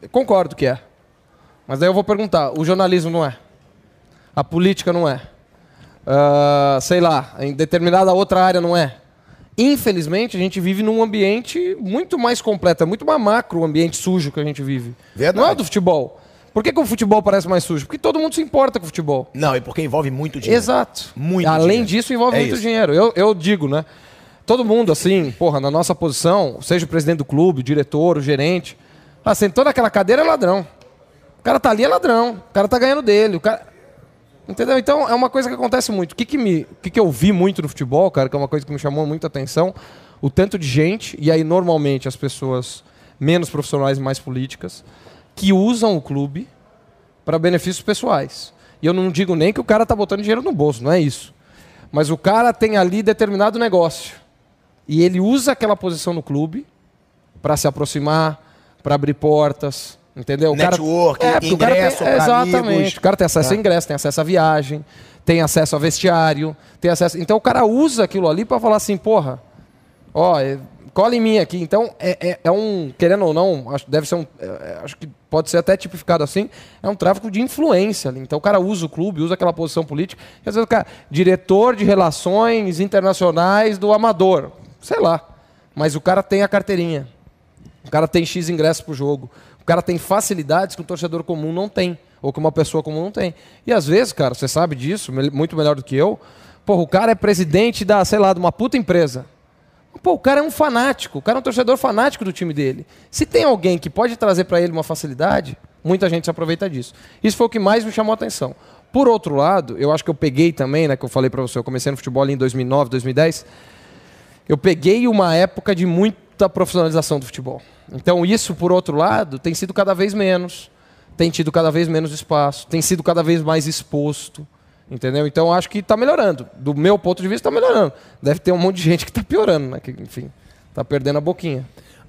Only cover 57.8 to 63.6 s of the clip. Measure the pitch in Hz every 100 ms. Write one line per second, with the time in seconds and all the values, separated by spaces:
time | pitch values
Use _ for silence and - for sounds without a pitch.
57.8 | 147 151 147 156 160 151 _ _ _ _
58.8 | 147 143 143 139 151 151 147 143 143 135
59.8 | - - _ - 123 139 156 139 175 175
60.8 | 156 170 170 135 - - 160 175 226 180
61.8 | 180 180 165 165 156 - 180 180 - -
62.8 | 185 - 180 - 175 165 131 202